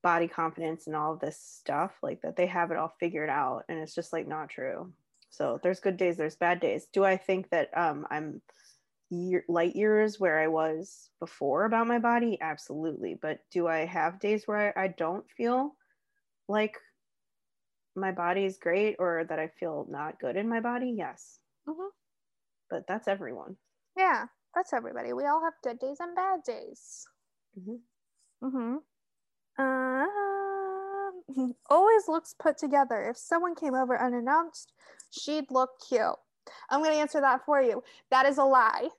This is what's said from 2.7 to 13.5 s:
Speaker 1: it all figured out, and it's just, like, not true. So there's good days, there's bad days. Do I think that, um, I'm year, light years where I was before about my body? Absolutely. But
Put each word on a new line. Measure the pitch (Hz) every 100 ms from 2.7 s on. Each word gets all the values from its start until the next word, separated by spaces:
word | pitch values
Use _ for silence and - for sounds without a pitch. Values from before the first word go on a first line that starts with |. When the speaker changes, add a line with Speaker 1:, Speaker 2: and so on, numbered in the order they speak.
Speaker 1:
it | 165
all | 165 _
figured | 175 165 151
out, | 139 131 127 -
and | 160
it's | 156 -
just, | 165
like, | 165 -
not | 156 147
true. | - 131 - 180 - _ _ _
So | - 143 117
there's | 180 185
good | 202 180
days, | 180 170
there's | 156 156
bad | 175 175
days. | 117 101 -
Do | 196 196
I | 185
think | - 185 190
that, | 170 - -
um, | 170 143 -
I'm | 151 156 - _ _ - _ _ _ _
year, | 175 180 180 -
light | 170 175 -
years | 214 214 214 208
where | 185 156
I | 160
was | 160 160 160 185 - - _
before | 170 - 139 143 214
about | 226 226
my | 240
body? | 233 233 233 202
Absolutely. | 160 151 - 147 160 147 95
But | 80 156 - _